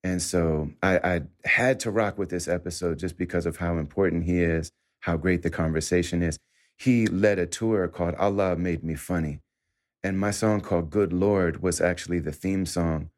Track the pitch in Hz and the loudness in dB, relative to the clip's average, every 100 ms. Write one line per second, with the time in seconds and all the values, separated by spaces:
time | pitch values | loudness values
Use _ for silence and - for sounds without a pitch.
0 | 90 90 87 90 82 78 76 - 95 90 | -2 -2 0 2 2 2 -2 -2 2 2
1 | 85 87 73 _ - - 127 131 117 104 | 2 0 -4 _ -2 2 2 2 0 0
2 | 104 98 92 87 82 87 90 85 87 82 | 0 -2 -4 -4 -2 -2 -2 -4 -2 -2
3 | 90 - 87 87 85 80 87 85 73 - | -4 -4 -2 -2 -2 -2 -2 -2 -2 0
4 | 95 85 82 87 85 82 80 _ _ _ | 2 2 0 2 2 0 -2 _ _ _
5 | - 85 90 90 85 82 80 80 80 90 | -4 0 2 0 0 -2 0 0 0 0
6 | 87 87 85 78 _ _ _ _ 131 120 | 2 0 -2 -4 _ _ _ _ 2 4
7 | 107 92 104 98 85 - 113 107 90 - | 4 4 2 2 -2 -2 0 0 0 -2
8 | 87 - 101 101 95 85 90 85 80 78 | -4 0 0 2 0 0 0 -2 -4 -6
9 | - 87 78 71 _ _ _ _ _ _ | -2 -2 -2 -6 _ _ _ _ _ _
10 | 98 95 101 101 110 104 - 87 82 104 | -4 0 -2 0 2 0 0 -2 0 0
11 | 98 90 98 101 87 80 90 82 87 90 | 2 2 2 4 2 0 -2 2 0 0
12 | - 87 78 76 95 95 90 - 82 80 | -2 -2 -2 -4 -2 -2 -2 0 0 -2
13 | 80 | -6